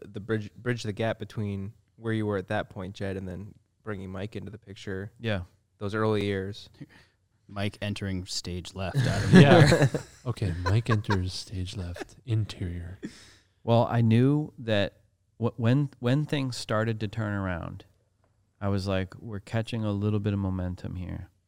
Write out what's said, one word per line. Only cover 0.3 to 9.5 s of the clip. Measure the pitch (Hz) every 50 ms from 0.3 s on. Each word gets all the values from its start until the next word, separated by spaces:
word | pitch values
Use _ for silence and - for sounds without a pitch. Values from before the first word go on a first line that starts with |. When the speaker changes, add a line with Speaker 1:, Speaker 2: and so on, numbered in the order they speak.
| 110 110 104 101 -
Speaker 1:
bridge | - 117 123 120 117
the | 113 110
gap | 98 101 113 110 104 -
between | 104 - - 117 104 101 98 98 98 104 - _ _ _ _
where | - 113 113
you | 110 110 107
were | 104 101 95
at | 87 -
that | 107 104 - -
point, | - 101 92 92 95
Jed, | - 101 95 95
and | 95 95 92
then | 87 90 101 104 - _ _ _ _ _
bringing | - 110 104 95 95 92
Mike | 95 92 98 110 -
into | 101 98 98
the | 107 -
picture. | _ 98 98 - - 104 95 95 101 104 - -
Speaker 2:
Yeah. | 117 113 104 92 90 - _ _ _ _ _ -
Speaker 1:
Those | 104 98 104
early | 110 110 110 107 101 101
years. | 101 98 95 95 98 104 - - - - - - - - - - _ _ _ _ _ _ _ _
Speaker 3:
Mike | - 101 98 101 104 - -
entering | 104 104 101 - 101 95 95 92 92
stage | - - - - 92 87 90 82 - -
left | 95 98 - -
out | 139 120 - - - -
of | -
Speaker 4:
<laughs> | -
Yeah. | 185 143 143